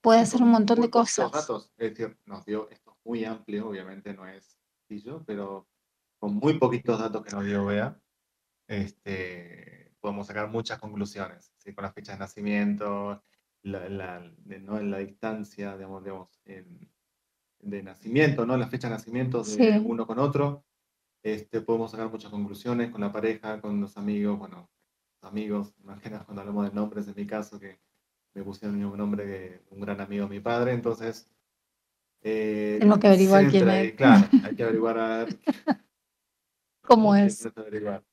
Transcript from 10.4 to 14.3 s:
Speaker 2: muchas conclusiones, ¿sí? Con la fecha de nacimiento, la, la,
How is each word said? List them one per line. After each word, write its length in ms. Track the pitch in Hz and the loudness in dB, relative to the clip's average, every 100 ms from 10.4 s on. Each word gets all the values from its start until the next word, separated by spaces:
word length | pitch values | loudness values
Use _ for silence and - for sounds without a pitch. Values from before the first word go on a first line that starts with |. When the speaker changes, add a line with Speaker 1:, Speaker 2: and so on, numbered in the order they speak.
| 107 | -6
Speaker 2:
muchas 300 | 113 113 110 | -6 -6 -10
conclusiones, 760 | 107 104 101 104 92 90 _ _ | -10 -8 -8 -8 -12 -14 _ _
¿sí? 160 | 101 | -20
Con 100 | 101 | -12
la 80 | 98 | -12
fecha 220 | 104 104 | -12 -16
de 60 | 98 | -14
nacimiento, 1040 | 95 - 104 104 104 101 104 101 101 101 _ _ _ _ | -14 -8 -2 0 0 -2 -4 -6 -8 -12 _ _ _ _
la, 260 | 98 98 90 | -12 -10 -10
la, 420 | 98 92 90 87 | -10 -10 -14 -18